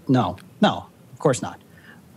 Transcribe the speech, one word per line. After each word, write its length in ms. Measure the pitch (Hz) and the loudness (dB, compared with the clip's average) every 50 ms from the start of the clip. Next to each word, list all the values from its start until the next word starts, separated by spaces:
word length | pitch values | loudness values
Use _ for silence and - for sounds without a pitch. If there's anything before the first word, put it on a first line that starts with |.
| - - | -2 0
no, 300 | 135 123 110 92 92 - - - - - | 2 2 2 0 -4 -8 -14 -20 -4 0
no, 240 | 214 202 92 85 - - - - - - | 0 0 0 -2 -8 -16 -20 -20 -20 -20
of 80 | - - | -6 -2
course 220 | - 156 127 - | 0 0 0 0
not. 180 | - - - - - - - - - - - - - - - | -4 -10 -12 -14 -20 -20 -20 -20 -20 -20 -20 -20 -20 -20 -20